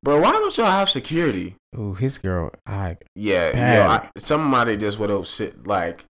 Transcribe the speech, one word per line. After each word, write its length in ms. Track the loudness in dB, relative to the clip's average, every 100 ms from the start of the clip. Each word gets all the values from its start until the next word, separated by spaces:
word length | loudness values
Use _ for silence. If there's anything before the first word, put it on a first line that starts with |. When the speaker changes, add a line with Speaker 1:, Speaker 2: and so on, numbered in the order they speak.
Speaker 1:
Bro, 180 | 2 4
why 120 | 4
don't 240 | 4 0 0
y'all 100 | 2
have 220 | 2 2
security? 680 | -2 -2 0 0 0 -6 -12 _ -8
Speaker 2:
Ooh, 180 | -8
his 240 | -2 -4 -4
girl, 320 | -4 -4 -4 -10 -10
I 300 | -6 -6 -8 -16
Speaker 1:
Yeah, 380 | -8 -2 0 2
Speaker 2:
bad. 240 | 2 4 4
Speaker 1:
yo, 60 | 4
I, 200 | 2 -2 -10
somebody 580 | -2 0 2 2 2 0
just 220 | -2 -2
would've 280 | -2 -2 -4
sit, 400 | -6 -6 -8 -4
like, 380 | -2 -2 -8 -18